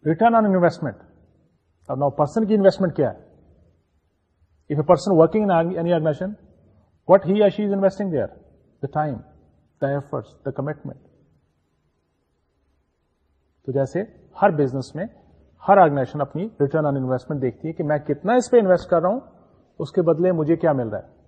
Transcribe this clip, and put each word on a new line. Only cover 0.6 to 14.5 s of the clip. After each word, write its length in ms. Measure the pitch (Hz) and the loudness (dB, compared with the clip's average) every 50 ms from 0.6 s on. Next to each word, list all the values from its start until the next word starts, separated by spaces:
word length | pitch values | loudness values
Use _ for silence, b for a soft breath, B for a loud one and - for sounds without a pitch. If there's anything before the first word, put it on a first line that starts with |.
| 175 170 - - - 131 104 - - _ _ _ _ _ _ _ _ _ _ _ _ _ _ _ _ - | 2 2 0 -2 -8 -8 -8 -10 -20 _ _ _ _ _ _ _ _ _ _ _ _ _ _ _ _ -10
اب 140 | 135 131 143 | -6 -2 -2
now 60 | 143 131 - | -4 0 -2
person 260 | 151 143 - 226 220 | -4 -2 0 -4 0
کی 60 | 190 220 | 0 0
انویسٹمنٹ 400 | 208 190 190 185 - 190 175 - | 4 4 4 4 4 -4 -4 0
کیا 160 | - 143 113 | -2 -2 -2
ہے؟ 120 | - - - _ _ _ _ _ _ _ _ _ _ _ _ _ _ _ _ _ _ _ _ _ _ _ _ _ _ _ _ _ | -2 -8 -20 _ _ _ _ _ _ _ _ _ _ _ _ _ _ _ _ _ _ _ _ _ _ _ _ _ _ _ _ _
If 100 | 147 143 | -4 -4
a 40 | 151 | 2
person 320 | 151 180 - - 202 190 | 4 2 2 4 2 4
working 280 | 160 160 165 - 220 214 | 4 4 4 4 -2 0
in 80 | 196 | 2
any 420 | 180 165 165 170 185 170 165 170 175 | 2 0 0 0 -4 -4 -2 0 0
organization, 420 | 165 156 160 147 - 185 190 214 - - _ _ _ _ _ _ _ _ _ _ _ _ | 0 0 -2 -2 -2 -6 -10 -10 -12 -20 _ _ _ _ _ _ _ _ _ _ _ _
what 180 | - 180 196 - 151 | 4 4 4 4 2
he 120 | 196 208 208 | 2 2 2
or 20 | 196 190 | 2 2
she 80 | - 214 | 0 -4
is 80 | 202 | -2
investing 380 | 196 196 196 190 190 - 208 190 | -2 0 0 0 0 -2 -8 -4
there? 200 | 160 135 104 - - - _ _ _ _ _ _ _ _ - | -4 -4 -4 -6 -8 -18 _ _ _ _ _ _ _ _ -12
The 40 | |
time, 300 | 135 - 151 156 151 131 107 - - _ _ _ _ _ _ _ _ _ _ | -8 -6 -6 -6 -6 -8 -10 -14 -20 _ _ _ _ _ _ _ _ _ _
the 80 | - 139 143 | -6 -4 -4
efforts, 320 | 143 139 - - 135 110 - - _ _ | -6 -6 -8 -10 -10 -10 -12 -20 _ _
the 80 | 139 | -10
commitment. 500 | 135 - 135 147 151 151 - - - - _ _ _ _ _ _ _ _ _ _ _ _ _ _ _ _ _ _ _ _ _ _ _ _ _ _ _ _ _ _ _ _ _ _ _ _ _ _ _ _ _ _ _ _ _ _ _ _ _ _ _ _ _ | -8 -8 -8 -8 -10 -12 -14 -18 -18 -18 _ _ _ _ _ _ _ _ _ _ _ _ _ _ _ _ _ _ _ _ _ _ _ _ _ _ _ _ _ _ _ _ _ _ _ _ _ _ _ _ _ _ _ _ _ _ _ _ _ _ _ _ _
تو 40 | - | -6
جیسے 300 | 123 139 139 131 - 170 208 - _ - _ _ _ - | -4 -2 -4 -2 -4 -6 -6 -6 _ -20 _ _ _ 0
ہر 80 | 190 208 | 0 0